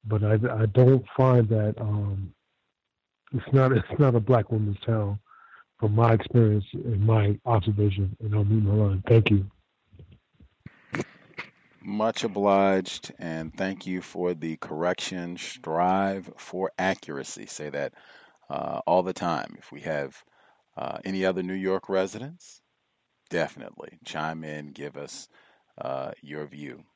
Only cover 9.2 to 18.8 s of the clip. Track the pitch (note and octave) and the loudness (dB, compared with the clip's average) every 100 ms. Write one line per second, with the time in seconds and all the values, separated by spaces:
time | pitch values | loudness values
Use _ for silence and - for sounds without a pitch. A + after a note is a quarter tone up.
9.2 | G#2 G2+ G2 _ _ _ _ - - - | 6 2 2 _ _ _ _ -20 -20 -20
10.2 | _ _ - _ - _ _ - - _ | _ _ -20 _ -20 _ _ -8 -8 _
11.2 | _ - - _ _ _ G2+ G#2 A2 - | _ -18 -18 _ _ _ -8 -2 0 0
12.2 | A2+ G2 G2+ G2 G2 F#2+ F#2 - - - | -4 0 4 6 6 2 -2 -12 -16 -12
13.2 | E2+ D#2+ D#2+ D2+ F#2+ F#2+ F#2 F#2 - F#2 | -8 -8 -8 -6 -6 -6 -8 -8 -8 -4
14.2 | F2+ E2+ D#2+ D#2+ - D#2 E2 - - F#2 | -4 -2 -6 -8 -8 -2 -2 -2 -6 -8
15.2 | F2 F2 - - E2 D#2+ F2+ F#2+ G2 G2 | -10 -10 -12 -12 -4 0 2 2 0 -4
16.2 | F2 - - F#2 F#2 - F#2 F#2+ - C#2 | -10 -20 -12 -6 -6 -2 -4 -4 -8 -10
17.2 | C2 - G#1 - D2 C#2+ C2+ _ - - | -10 -14 -16 -12 -10 -6 -8 _ -20 -20
18.2 | _ _ _ C#2 C#2+ C#2+ | _ _ _ -8 -6 -6